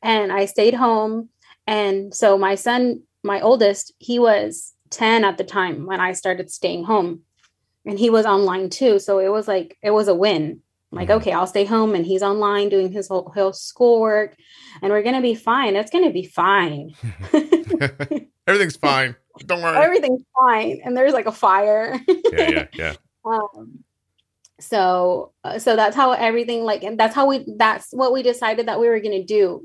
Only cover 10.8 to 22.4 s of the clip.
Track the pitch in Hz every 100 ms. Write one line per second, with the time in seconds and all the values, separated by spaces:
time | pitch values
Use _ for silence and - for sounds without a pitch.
10.8 | _ 175 185 220 214 170 185 202 202 226
11.8 | 220 185 170 190 202 208 208 202 202 196
12.8 | 190 202 196 185 - 202 190 190 - -
13.8 | 240 226 220 214 208 _ _ - - -
14.8 | 196 208 220 262 247 226 - 254 233 196
15.8 | 214 349 339 175 - - 180 202 170 147
16.8 | 156 - 113 - - 302 302 320 - 349
17.8 | - - - 320 - _ - 202 180 -
18.8 | 147 135 127 120 _ - - 175 165 160
19.8 | 320 359 277 254 - 262 254 220 220 -
20.8 | 247 247 269 262 220 220 208 190 208 214
21.8 | 226 254 311 339 440 -